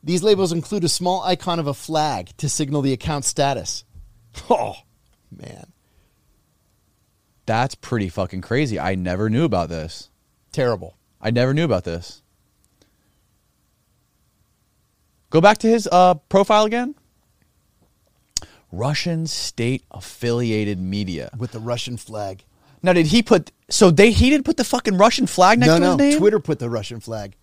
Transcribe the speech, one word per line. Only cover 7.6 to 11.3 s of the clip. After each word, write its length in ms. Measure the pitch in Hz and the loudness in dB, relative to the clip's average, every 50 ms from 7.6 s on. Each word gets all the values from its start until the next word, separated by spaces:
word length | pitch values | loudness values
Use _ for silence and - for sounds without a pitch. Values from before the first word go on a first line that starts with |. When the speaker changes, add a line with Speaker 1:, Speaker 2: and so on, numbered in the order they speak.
| 127 135 - | -2 -2 -4
Speaker 2:
pretty 340 | _ - - 127 117 101 92 | _ -10 -6 -4 -4 -4 -4
fucking 320 | - - 95 87 - 95 90 | -4 -6 -6 -6 -6 -12 -8
crazy. 360 | - 113 131 151 131 110 78 | -4 -2 -2 -2 -2 -4 -4
I 160 | 69 92 95 | -4 -4 -4
never 340 | 95 90 90 90 92 107 110 | -4 -4 -4 -4 -2 -2 0
knew 160 | 107 120 165 | 0 0 0
about 240 | 156 101 90 85 78 | 0 0 -2 -2 -4
this. 420 | 85 82 78 80 - - - _ _ _ _ _ _ _ _ _ - | -6 -10 -10 -10 -14 -16 -20 _ _ _ _ _ _ _ _ _ -4
Speaker 1:
Terrible. 440 | - 135 123 113 92 87 87 _ _ _ _ _ _ | -2 0 0 0 -2 -6 -16 _ _ _ _ _ _
Speaker 2:
I 100 | - 110 | -6 -2